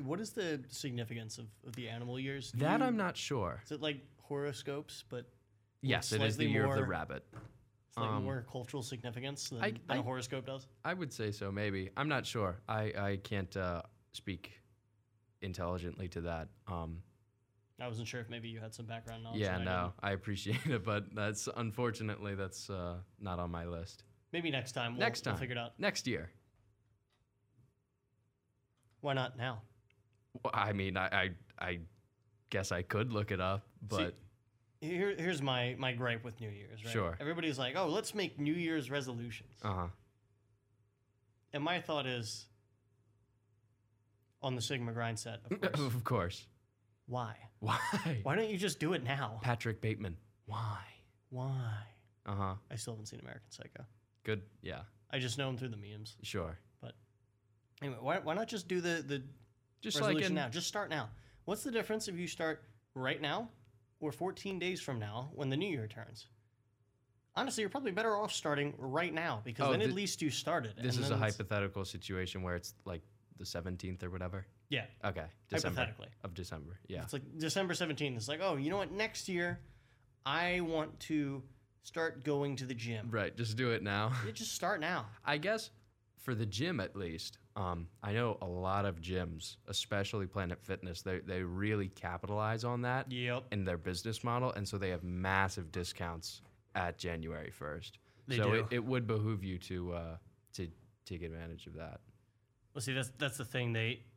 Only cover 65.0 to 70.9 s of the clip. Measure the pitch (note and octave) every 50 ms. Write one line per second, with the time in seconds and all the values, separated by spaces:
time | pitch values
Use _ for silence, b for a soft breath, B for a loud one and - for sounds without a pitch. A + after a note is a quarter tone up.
65 | G#2+ G#2 G#2 A#2+ C3 D3 - - C#3+ C3 C3+ D3 F#3 G#3 E3 A#2+ G#2+ G#2 - A2+
66 | A2 - A2 G#2+ - - - _ _ _ _ _ _ _ _ _ _ _ _ _
67 | _ _ _ _ _ _ - F#3 B3 C4+ - A3 G#3+ F#3+ - - E3+ G3 F3 G#3
68 | A3+ A3+ G#3 G3+ G#3+ - - - - D#3 D3 C#3 C#3+ D3 C#3+ - B2 C3+ C3 D#3+
69 | F3 F3 D#3 D#3+ E3+ E3 B2 G#2+ A2 B2 A2+ C3 C#3 C#3 C3 F#3 A3 G3 F#3 G3
70 | G3+ F3+ - - D#3+ D3 - - - D3+ E3+ D#3+ A#2+ G#2+ G#2 - B2 B2+